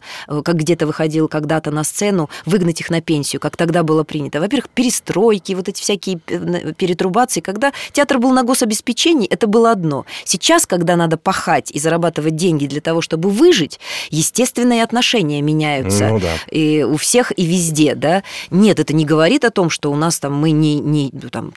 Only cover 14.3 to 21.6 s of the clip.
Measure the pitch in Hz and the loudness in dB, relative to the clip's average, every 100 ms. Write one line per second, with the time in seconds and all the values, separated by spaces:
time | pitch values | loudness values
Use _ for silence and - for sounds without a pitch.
14.3 | - 247 - 247 233 226 233 247 240 156 | 0 0 2 2 2 2 0 0 0 0
15.3 | 147 147 156 151 143 95 101 104 110 90 | 0 0 0 0 0 0 2 2 0 0
16.3 | 80 - - 156 151 120 147 - 247 247 | -4 -4 0 2 2 2 0 2 2 2
17.3 | - 165 180 170 151 151 120 143 185 - | 0 0 0 0 2 2 2 0 0 -2
18.3 | - - 175 214 160 151 151 151 156 160 | -12 -2 4 4 4 2 0 2 4 4
19.3 | 285 233 214 175 - 151 143 165 - 143 | 4 2 0 0 0 -2 0 0 -2 -4
20.3 | 143 156 151 156 147 131 151 135 - 127 | 0 2 2 2 0 0 0 -2 -6 -10
21.3 | 113 - - | -10 -10 0